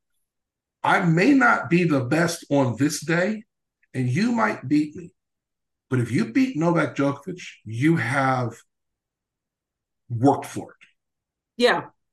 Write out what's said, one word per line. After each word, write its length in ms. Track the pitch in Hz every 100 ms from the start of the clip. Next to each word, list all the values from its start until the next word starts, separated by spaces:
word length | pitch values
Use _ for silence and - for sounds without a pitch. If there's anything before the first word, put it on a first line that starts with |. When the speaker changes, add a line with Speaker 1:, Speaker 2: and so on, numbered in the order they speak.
| _ _ _ _ _ _ _ _
Speaker 1:
I 180 | - 190
may 280 | 175 165 240
not 360 | 269 240 220 -
be 160 | 175
the 200 | 165 139
best 420 | 120 156 170 - -
on 260 | 143 123 110
this 260 | 147 -
day, 400 | 147 170 196 220 - _ _ _ _
and 160 | 127 123
you 240 | 143 240
might 340 | 233 214 - 131
beat 300 | 151 151 -
me. 160 | - _ _ _ _ _ _ _ -
But 100 | 123
if 100 | 113
you 220 | 120 226
beat 240 | 269 254 147
Novak 400 | 165 156 147 -
Djokovic, 460 | 139 135 190 180 - -
you 320 | 107 113 156 165
have 580 | 117 139 131 127 117 - _ _ _ _ _ _ _ _ _ _ _ _ _ _ -
worked 380 | 113 139 139 -
for 240 | 104 -
it." 40 | - - _ _ _ _ _ _ -
Speaker 2:
Yeah. 300 | 240 175 127 _ _